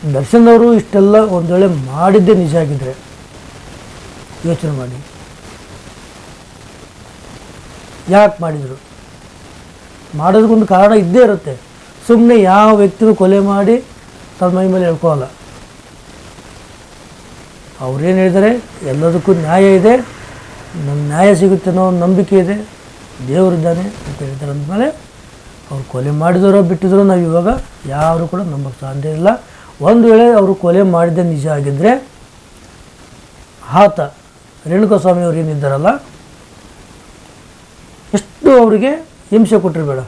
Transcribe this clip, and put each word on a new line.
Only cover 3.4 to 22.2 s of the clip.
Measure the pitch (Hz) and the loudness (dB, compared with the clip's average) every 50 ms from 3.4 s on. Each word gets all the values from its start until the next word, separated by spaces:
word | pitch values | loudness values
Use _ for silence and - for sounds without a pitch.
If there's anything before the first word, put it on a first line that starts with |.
| - - - - - - - - - - - - - - - - - - - - - | -20 -20 -20 -20 -20 -20 -20 -20 -20 -20 -20 -20 -20 -20 -20 -20 -20 -20 -20 -10 -6
ಯೋಚನೆ | 170 165 - - 156 | -6 -6 -4 -6 -8
ಮಾಡಿ, | 147 131 127 123 127 131 143 - - - - - - - - - - - - - - - - - - - - - - - - - - - - - - - - - - - - - - - - - - - - - - - - - - - - - - - - - - - - - | -8 -8 -8 -10 -12 -16 -18 -18 -20 -20 -20 -20 -20 -20 -20 -20 -20 -20 -20 -20 -20 -20 -20 -20 -20 -20 -20 -20 -20 -20 -20 -20 -20 -20 -20 -20 -20 -20 -20 -20 -20 -20 -20 -20 -20 -20 -20 -20 -20 -20 -20 -20 -20 -20 -20 -20 -20 -20 -20 -20 -20 -20 -20 -20 -20 -18 -6 0
ಯಾಕೆ | 185 202 208 208 208 - | 4 4 4 4 2 -2
ಮಾಡಿದ್ರು? | 165 165 156 147 139 127 131 131 - - - - - - - - - - - - - - - - - - - - - - - - - - - 151 | -8 -8 -8 -8 -10 -12 -14 -16 -18 -20 -20 -20 -20 -20 -20 -20 -20 -20 -20 -20 -20 -20 -20 -20 -20 -20 -20 -20 -20 -20 -20 -20 -20 -14 -10 -4
ಮಾಡೋದಕ್ಕೊಂದು | 151 175 196 220 220 220 226 220 214 - | -2 2 2 4 4 4 2 2 2 2
ಕಾರಣ | 196 185 196 208 220 | 2 4 4 4 4
ಇದ್ದೇ | 214 190 170 175 247 247 | 2 0 2 4 4 4
ಇರುತ್ತೆ. | 220 208 165 - 151 131 120 - - - - - - - - - - | 4 2 -2 -6 -12 -14 -14 -16 -20 -20 -20 -20 -20 -20 -20 -2 2
ಸುಮ್ನೆ | 233 226 233 233 247 233 | 2 4 6 4 4 4
ಯಾವ | 196 185 185 202 214 220 220 | 4 4 4 4 4 4 4
ವ್ಯಕ್ತಿನೂ | 208 202 190 196 - 226 220 214 | 4 2 0 0 0 2 2 2
ಕೊಲೆ | 214 196 185 196 196 | 2 2 2 2 2
ಮಾಡಿ | 196 202 196 196 202 196 233 254 262 - - - - - - - - - - - | 0 0 -2 -2 0 0 0 -2 -2 -8 -20 -20 -20 -20 -20 -20 -20 -20 -8 -4
ತನ್ನ | 185 180 180 185 | -4 -2 -2 -2
ಮೈ | 190 190 | -2 -2
ಮೇಲೆ | 185 185 180 | -2 0 -2
ಹೇಳ್ಕೊಳಲ್ಲ. | 170 165 143 - 165 156 139 127 131 - - - - - - - - - - - - - - - - - - - - - - - - - - - - - - - - - - - - - - - - - - - - - - - - - - | -2 -4 -2 -2 -2 -2 -2 -6 -10 -14 -20 -20 -20 -20 -20 -20 -20 -20 -20 -20 -20 -20 -20 -20 -20 -20 -20 -20 -20 -20 -20 -20 -20 -20 -20 -20 -20 -20 -20 -20 -20 -20 -20 -20 -20 -20 -20 -20 -20 -20 -20 -20 -20 -20 -20 -20 -20 -18 -12
ಅವ್ರೇನ್ | 135 127 131 139 147 175 185 190 | -10 -8 -8 -4 -2 0 0 2
ಹೇಳಿದ್ದಾರೆ, | 190 190 175 196 196 220 240 247 - - - - | 2 2 2 2 2 2 0 -2 -6 -12 -18 -12
ಎಲ್ಲದಕ್ಕೂ | - 147 131 147 160 170 170 180 - 196 190 | -8 -6 -4 -2 0 0 0 0 0 0 0
ನ್ಯಾಯ | 175 160 156 165 190 196 196 196 | 0 0 0 2 2 4 4 4
ಇದೆ, | 190 180 214 240 254 240 - - - - - - - - - - - - - - | 4 4 2 2 2 -2 -6 -16 -20 -20 -20 -20 -20 -20 -20 -20 -20 -20 -16 -12
ನಮ್ಗೆ | 175 147 139 143 147 147 147 | -10 -8 -6 -6 -6 -6 -6
ನ್ಯಾಯ | 147 160 185 202 202 | -2 0 2 2 2
ಸಿಗುತ್ತೆ | 160 185 190 190 175 - 185 | 2 2 0 0 0 -2 -2
ಅನ್ನೋ | 175 185 185 185 | -2 0 0 0
ಒಂದು | 180 175 | 0 0
ನಂಬಿಕೆ | 175 180 190 180 | 0 0 0 0